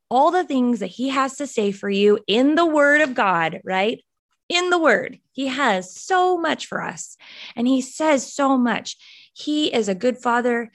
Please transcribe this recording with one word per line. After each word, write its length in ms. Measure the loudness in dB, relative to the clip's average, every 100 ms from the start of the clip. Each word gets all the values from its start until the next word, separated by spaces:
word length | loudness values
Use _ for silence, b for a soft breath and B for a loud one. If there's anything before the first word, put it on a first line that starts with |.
| _
all 180 | 2 2
the 140 | 2
things 380 | 0 0 0 0
that 60 | -4
He 220 | -6 -4
has 260 | -2 -4 -4
to 100 | -6
say 240 | -2 -2
for 180 | -4 -4
you 300 | 2 4 4 2
in 260 | 2 4
the 120 | 4 2
Word 360 | 4 4 4
of 140 | 2 2
God, 440 | 0 2 0 -4
right? 360 | -4 -2 -2 -4 _ _ _ _ -4
In 200 | -2 2
the 80 | 2
Word. 400 | 4 2 0 -12 _
He 160 | -8 -6
has 520 | -2 0 0 -4 -14
so 380 | -2 0 2 0
much 300 | -2 -4 -6
for 160 | -8
us, 340 | -8 -10 -16 -20 B B B -4
and 120 | 0
He 140 | 0
says 500 | -2 -2 0 0 0
so 240 | -2 0 2
much. 420 | 2 -2 -6 -14 B B B
He 400 | -12 -6 -2 0
is 160 | 0 -2
a 60 | -2
good 240 | -2 -2
Father 520 | -2 0 0 -2 -4